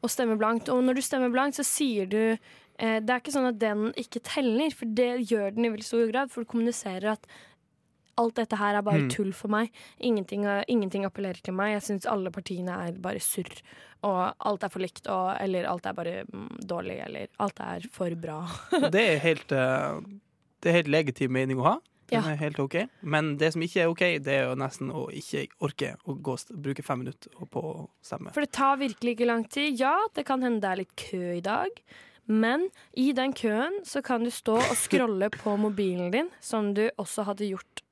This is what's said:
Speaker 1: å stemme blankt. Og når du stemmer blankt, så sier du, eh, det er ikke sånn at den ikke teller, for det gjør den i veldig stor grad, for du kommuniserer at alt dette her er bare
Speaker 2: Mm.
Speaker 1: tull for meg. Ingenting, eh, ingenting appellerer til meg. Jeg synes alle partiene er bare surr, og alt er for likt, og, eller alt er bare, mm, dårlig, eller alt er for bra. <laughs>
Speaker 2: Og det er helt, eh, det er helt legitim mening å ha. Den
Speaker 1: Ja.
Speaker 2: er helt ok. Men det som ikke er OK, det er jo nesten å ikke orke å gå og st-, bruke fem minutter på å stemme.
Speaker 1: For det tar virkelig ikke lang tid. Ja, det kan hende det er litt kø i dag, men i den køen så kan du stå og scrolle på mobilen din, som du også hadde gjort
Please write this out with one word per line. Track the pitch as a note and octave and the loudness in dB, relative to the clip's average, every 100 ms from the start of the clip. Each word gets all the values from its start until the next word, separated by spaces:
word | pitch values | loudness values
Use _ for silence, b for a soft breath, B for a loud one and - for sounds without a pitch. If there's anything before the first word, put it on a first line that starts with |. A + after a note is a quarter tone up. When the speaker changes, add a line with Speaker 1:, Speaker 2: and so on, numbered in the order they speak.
Speaker 1:
å | A#3+ | -2
stemme | - A#3+ A3 | 0 2 4
blankt. | A3 A#3 A3+ | 4 2 2
Og | B3+ | 4
når | B3+ B3+ | 4 2
du | C4 | 2
stemmer | C#4 B3+ | 2 2
blankt, | A#3+ C#4 C#4 | 4 2 0
så | |
sier | C#4+ - C#4+ G#3+ F#3+ | 0 2 2 2 0
du, | G#3 A3 A3 B B B _ | 2 2 2 B B B _
eh, | A3+ A3 | 0 0
det | G#3+ | 2
er | B3 | 0
ikke | B3 C#4+ | 0 2
sånn | B3+ | 2
at | A3+ | 2
den | A3 G#3 A3 | 0 2 0
ikke | - A#3+ - - | -2 -6 -8 -6
teller, | - C4 A3 D#4 | 0 2 4 2
for | B3+ A#3 | -2 -4
det | A3 B3 B3 A3+ | 2 2 2 0
gjør | A3+ G3 | 2 0
den | G#3 A#3 | 2 0
i | |
veldig | G#3+ G#3+ | 0 -2
stor | A#3 A#3 | 2 2
grad, | A3+ C4+ | 2 -2
for | - | -4
du | A3+ | -4
kommuniserer | A#3 A3+ A#3+ - F#3+ G3+ | 0 0 0 -6 -4 -2
at | G#3+ - B B B _ _ _ _ _ - | -2 -6 B B B _ _ _ _ _ 0
alt | A#3 A3+ | 0 2
dette | A3+ G#3 | -2 0
her | G#3 G#3 | 2 2
er | |
bare | G3+ D#3+ C#3 | 4 4 2
Speaker 2:
Mm. | |
Speaker 1:
tull | B2 G3 | 0 -2
for | F#3+ G#3+ | -2 0
meg. | G#3+ A3+ B B B | 0 0 B B B
Ingenting, | B3 A3 F#3 G3+ G3+ | 0 0 0 -2 0
eh, | G3+ G3+ | 0 2
ingenting | A#3+ G3 G3 G3 | 2 2 0 -2
appellerer | - F#3+ F3+ | -2 -6 -6
til | - | -6
meg. | F#3+ G3+ G#3 | 0 0 0
Jeg | - G3+ | -2 -4
synes | G#3+ | 0
alle | G#3+ F#3 | -2 -2
partiene | E3+ F3 F3+ F3+ F3+ F3 | -6 -8 -6 -4 -4 -6
er | |
bare | F3+ F3+ G3 | -4 -6 -2
surr, | - - F3 - B B B B | -2 -2 -6 -10 B B B B
og | G3+ F#3 F3+ - | -2 0 0 -2
alt | - G3+ | -2 -2
er | G3 | -2
for | - | -4
likt, | F#3 - - | -6 -6 -4
og, | F#3+ F#3 G3 | -2 0 0
eller | G3 F#3 F3 | -2 -2 -2
alt | F3 F#3+ | -4 -4
er | |
bare, | F#3+ E3+ F3+ - | -6 -6 -6 -10
mm, | F#3+ G#3+ - F#3 | -12 -12 -12 -8
dårlig, | E3+ - - - | -6 -6 -8 -8
eller | - - _ | -10 -12 _
alt | G#3 - | -4 -4
er | - F3 F3+ | -8 -8 -10
for | - F3+ E3+ | -6 -4 -4
bra. | E3 D#3 E3+ E3+ | -8 -8 -8 -10
<laughs> | - | -2
Speaker 2:
Og | F4 C4+ | 2 4
det | F#3+ A3+ | 4 4
er | D3+ | 4
helt, | D#3+ D#3 - | 4 2 0
eh, | C3+ B2+ C3 C#3+ D3+ - G3+ _ _ _ _ | 2 2 2 0 -4 -10 -18 _ _ _ _
det | E3+ | 4
er | E3+ | 4
helt | D3+ | 6
legitim | D3+ D3+ B2 C3 | 4 2 0 0
mening | B2+ C3 C3 | 2 0 2
å | |
ha. | C3 B3+ _ _ _ | 2 2 _ _ _
Den | A#3 | 0
Speaker 1:
Ja. | E3 | 0
Speaker 2:
er | D3 | -2
helt | D3+ D3 | -2 -2
ok. | C#3 E3 A3+ _ | -2 0 -4 _
Men | E3+ D3+ D#3 C#3+ | 0 2 2 2
det | D#3 | 2
som | E3 | 2
ikke | E3+ - | 0 2
er | E3+ | 2
OK, | E3+ F3+ E3 | 4 2 2
det | C#3 | 2
er | C3+ B2+ | 2 2
jo | C3 | 0
nesten | C3+ - C3+ | -4 -4 -8
å | C3 - | -6 -6
ikke | - - D3 C3+ - | -8 -6 -6 -6 -4
orke | D3+ - C3+ - - | -6 -2 -6 -6 -10
å | C#3 | -8
gå | D3 | -4
og | B2+ | -6
st-, | - G#3 | -8 -8
bruke | C#3+ C#3 | -6 -6
fem | C#3+ C3 | -4 -4
minutter | B2+ - - - - | -4 -10 -18 -18 -8
på | - | -6
å | D#3 D#3+ D3+ _ | -6 -10 -14 _
stemme. | - - - | -12 -10 -6
Speaker 1:
For | - | -4
det | D4 | -4
tar | - C#4 C#4 | 0 2 2
virkelig | C#4 G#3 A#3+ A3+ | 0 -2 -4 0
ikke | A#3+ | 2
lang | A#3 | 2
tid. | A3 - D4 B3+ | -2 -2 -2 0
Ja, | B3+ E4 G#4+ - | 2 2 0 -4
det | - | -2
kan | C4 | 0
hende | B3+ A3+ | 0 0
det | G3+ | 0
er | F#3 | -2
litt | F#3+ - | -6 -10
kø | - F#3+ F3 F3 | -8 -6 -4 -4
i | |
dag, | F3+ G#3+ G4 A#4+ _ B B B - | -2 0 -2 -6 _ B B B 0
men | G#3+ A3+ C4+ F#4 B B - | 4 4 2 0 B B 0
i | B3+ | 2
den | B3+ C4 | 4 0
køen | C4 A3+ G#3+ C#4+ G4+ | 0 0 2 0 -2
så | F#4 C#4+ | -4 -6
kan | C4 B3 | -2 0
du | A#3+ | 0
stå | - - A3+ | -2 0 4
og | B3+ A#3+ | 4 2
scrolle | - - A#3+ G3 G3+ | 2 2 2 2 0
på | - - G3+ | 0 -2 2
mobilen | G#3+ G3 G3 F3+ F3+ | 0 2 0 0 0
din, | G#3+ E4+ - | 0 -2 -6
som | - A3 G#3 | -4 0 0
du | G3+ A3 - | 2 0 0
også | G3 - G3+ | -6 -4 -4
hadde | G3 G#3 | -2 -4
gjort | F#3+ - - _ | -4 -8 -16 _